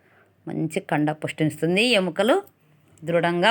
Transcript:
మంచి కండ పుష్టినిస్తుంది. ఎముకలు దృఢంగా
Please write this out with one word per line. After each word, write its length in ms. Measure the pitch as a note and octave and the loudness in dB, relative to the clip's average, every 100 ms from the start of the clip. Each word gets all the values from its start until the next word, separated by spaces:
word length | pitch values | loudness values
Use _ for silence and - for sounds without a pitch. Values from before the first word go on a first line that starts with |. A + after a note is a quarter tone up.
| _ _ _ _ - | _ _ _ _ -10
మంచి 320 | D#3 D#3+ F#3 - | -6 -4 -6 -4
కండ 180 | D3+ D3+ D3+ | -2 0 -2
పుష్టినిస్తుంది. 600 | D3+ - D#3 D3+ D#3+ F3+ B3 A3 | -8 -2 -2 0 0 2 2 2
ఎముకలు 360 | F#3 D#3+ G#3 F#4 G4+ _ _ _ _ _ D#3+ | 0 0 0 0 -2 _ _ _ _ _ -2
దృఢంగా 420 | E3+ E3+ F3 G3 | 0 0 2 4